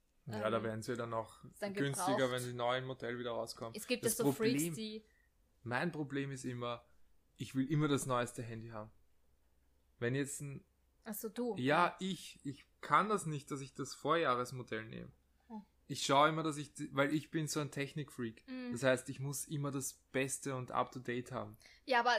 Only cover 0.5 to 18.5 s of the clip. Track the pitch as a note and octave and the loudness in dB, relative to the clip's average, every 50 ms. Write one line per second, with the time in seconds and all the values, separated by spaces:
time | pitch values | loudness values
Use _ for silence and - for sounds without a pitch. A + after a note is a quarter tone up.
0.5 | A2+ A2+ A2 A2+ A2 A2+ A2 - B2 A#2 A#2 A#2 A#2 A2+ A2 - - - - - | 0 2 0 0 -4 -4 -4 -4 -4 -4 -2 -2 -2 -2 -2 -4 -10 -18 -20 -20
1.5 | - - G#3 G3+ F#3+ G3+ C#3 C#3+ C#3 - F3+ - - - C3 B2 B2+ B2+ B2 B2 | -10 -6 -6 -4 -2 0 0 0 0 0 2 2 4 4 4 2 2 0 -2 -4
2.5 | B2 A#2+ A#2+ A#2+ B2+ C3 C3 C3 C3 - - A#2 B2 A#2+ A#2+ A#2+ A#2 A2+ A2+ A2+ | -4 0 2 2 2 2 0 -4 -6 -4 -4 -4 -4 -2 -4 -2 -2 -2 -4 -4
3.5 | - - A#2 A2+ A#2 - - - B3 - - A#3 G#3+ - A#3 C#3+ C3 - A3 A3+ | -6 -8 -8 -8 -8 -10 -2 -2 -2 0 2 0 0 4 2 2 2 4 2 2
4.5 | C3 C#3+ D#3+ E3+ D#3+ G3 A3 G#3+ G#3+ A3 - _ _ _ _ _ _ _ _ _ | 2 2 0 0 -2 -4 -6 -6 -8 -10 -14 _ _ _ _ _ _ _ _ _
5.5 | _ _ _ A#2 A#2+ B2+ D#3+ F3 D3+ D3 D3+ C3 C3+ C#3 C#3 C#3 C#3 B2+ B2+ B2+ | _ _ _ -4 -2 0 0 0 -2 -2 -4 -2 -2 -2 -2 -2 -4 -6 -6 -6
6.5 | B2 A#2+ A#2+ A#2+ A#2+ A#2 - _ - - - - - _ _ _ _ - C3 - | -4 -4 -4 -4 -4 -6 -10 _ -20 -20 -20 -20 -20 _ _ _ _ -10 -10 -4
7.5 | - C3 C3+ B2+ D#3 D3 D3+ D3 C#3+ B2+ - C3+ B2+ B2 A#2+ A2+ - - A#2 A2+ | 0 0 2 2 4 4 4 4 4 2 2 2 2 2 2 0 -2 -8 -8 -8
8.5 | A2+ A2+ A2 A#2 A2+ G#2+ G#2+ A2 - - - _ _ _ _ _ _ _ _ _ | -8 -10 -10 -10 -10 -10 -10 -10 -14 -20 -20 _ _ _ _ _ _ _ _ _
9.5 | _ _ _ _ _ _ _ _ _ _ A#2 A#2+ B2+ C#3 C#3+ C#3 - - C#3+ C#3 | _ _ _ _ _ _ _ _ _ _ -2 0 2 2 0 -2 -4 -6 -8 -8
10.5 | C#3 - - _ _ _ _ _ _ _ _ A3+ G#3+ - - A3 - - B3 A#3+ | -10 -12 -14 _ _ _ _ _ _ _ _ -10 -8 -6 -6 -6 -4 -2 -2 -2
11.5 | G#3 F#3 B2 C3+ D3 E3+ F3 E3 - - F#3 F#3+ F#3 - - - - - - D3 | 0 2 4 6 6 6 6 4 2 -2 -2 -4 -4 -4 -6 -14 -18 -10 -10 -10
12.5 | C3 - - _ _ _ - - C#3+ D#3 F#3 G#3+ G#3+ F#3+ D3+ D#3+ D3+ C#3 - - | -10 -10 -14 _ _ _ 0 6 6 6 6 6 2 0 0 -2 -4 -4 -4 -6
13.5 | D3+ C3+ C#3 C3 - - C#3 - - - - C#3 D#3+ E3+ D#3+ C3+ B2 B2 B2 B2 | -6 -6 -6 -10 -8 -8 -8 -8 -8 -4 0 2 4 4 4 4 4 2 0 -2
14.5 | C3 B2+ A#2+ - A2+ A2 A2 A2+ B2 A#1 A#1 - - _ _ _ _ _ _ _ | -4 -8 -6 -6 -6 -6 -6 -8 -10 -12 -12 -12 -16 _ _ _ _ _ _ _
15.5 | A3+ G#3+ - - _ _ _ - C#3+ - - - C#3 C#3 D3 D#3 D#3+ D#3 D#3 D#3+ | -14 -14 -14 -16 _ _ _ -10 -6 -4 2 4 8 8 8 8 6 4 0 0
16.5 | D3 D3+ D3 - - - D3 - C#3+ C#3 C#3 C#3+ D3+ D#3+ - - - D#3+ D#3 D3 | -2 -2 -8 -10 -8 -10 -8 -4 2 2 4 4 4 0 -2 -2 -4 -2 -2 0
17.5 | - D#3 D3 C3+ - C#3+ C#3 C3+ - D#3 C#3 - - - A#2+ A2+ A2 - _ - | -2 -2 -2 -2 -2 -4 -4 -4 -4 -6 -8 -6 -6 -4 -4 -4 -4 -8 _ -12